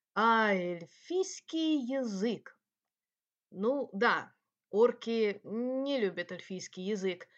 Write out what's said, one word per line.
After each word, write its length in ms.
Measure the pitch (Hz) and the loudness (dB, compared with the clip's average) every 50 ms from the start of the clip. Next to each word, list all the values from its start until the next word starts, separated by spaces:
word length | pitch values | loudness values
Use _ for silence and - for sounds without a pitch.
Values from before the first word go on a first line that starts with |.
| _ _ _ | _ _ _
а 360 | 202 214 233 226 226 220 208 | 2 4 6 6 6 6 4
эльфийский 1300 | 196 185 175 180 175 170 165 - - _ - - 349 370 370 - - - - - 320 320 320 311 311 294 | 4 2 2 -2 -4 -6 -8 -14 -18 _ -8 -2 -2 0 0 -2 -6 -12 -10 -6 -2 0 2 2 2 0
язык. 760 | 247 226 269 269 254 226 202 185 202 240 208 147 - - - _ _ _ _ _ _ _ _ _ _ _ _ _ _ _ _ _ _ _ | 0 -2 -2 -2 -2 -2 -2 -2 0 0 -2 -4 -6 -14 -20 _ _ _ _ _ _ _ _ _ _ _ _ _ _ _ _ _ _ _
Ну 360 | - 180 202 233 277 285 254 - | -8 -4 -2 0 0 0 -2 -6
да, 420 | - 196 233 226 180 156 120 - _ _ _ _ _ _ _ _ | -2 2 2 2 2 2 -2 -6 _ _ _ _ _ _ _ _
орки 720 | - 202 233 240 233 - - 226 233 226 220 208 196 202 - | 2 4 4 4 4 0 -4 -2 0 2 2 0 0 -4 -8
не 560 | 170 202 226 247 254 262 262 269 277 285 262 | -8 -6 -4 -4 -4 -2 -2 -2 -2 0 0
любят 320 | 214 190 170 175 175 - | 0 0 -2 -4 -8 -8
эльфийский 500 | 185 170 - - 190 185 - - - 185 | -10 -12 -10 -10 -10 -10 -10 -12 -12 -8
язык. 460 | 185 196 220 196 190 190 175 180 - - _ | -6 -4 -4 -2 -2 -2 -4 -4 -10 -18 _